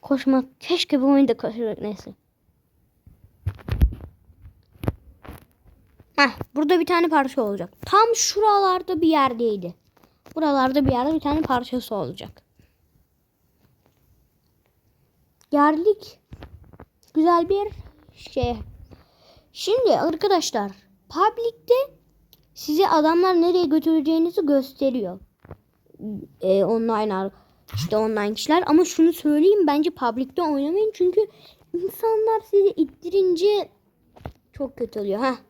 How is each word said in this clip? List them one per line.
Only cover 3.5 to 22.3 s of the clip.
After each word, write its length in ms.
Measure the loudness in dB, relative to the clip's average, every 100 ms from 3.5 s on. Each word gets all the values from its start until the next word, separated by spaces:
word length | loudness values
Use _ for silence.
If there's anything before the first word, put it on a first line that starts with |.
| -10 -8 0 0 0 -16 _ _ _ -20 _ _ _ -8 -8 -20 _ -20 -20 _ _ _ _ _ _ _ 0
Heh, 140 | 0 -2 -8
burada 260 | -4 2 2
bir 60 | 2
tane 220 | 2 2
parça 340 | 2 0 -2
olacak. 300 | -4 -4 -8 _ 0
Tam 280 | 2 4
şuralarda 880 | 2 -2 0 2 4 2 0 -2 0
bir 80 | 2
yerdeydi. 640 | 4 2 0 -2 -2 -8 -14 _ _ _ _ -14 -4
Buralarda 500 | 0 2 2 2 2
bir 60 |
yerde 220 | 0 -2
bir 60 | -2
tane 220 | -2 -2
parçası 520 | 0 -2 -2 -8 -6
olacak. 480 | -6 -6 -10 -18 -20 _ _ _ _ _ _ _ _ _ _ _ _ _ _ _ _ _ _ _ _ _ _ _ _ _ _ _ _ _ _ _
Geldik. 680 | 2 2 2 0 0 -6 -20 _ -20 -20 -20 -20 -20 -20 _ _
Güzel 340 | 0 2 2 0
bir 200 | -4 -4 -10 -20 _ _
şey. 420 | _ -10 -4 -4 -6 -12 -20 -20 -20 _ _ _ _ _
Şimdi 380 | -10 -2 0 2
arkadaşlar, 840 | 2 0 -2 0 0 0 -4 -6 -10 _ _ _
public'te 680 | 0 0 0 -8 -8 -2 0 0 _ _ _ _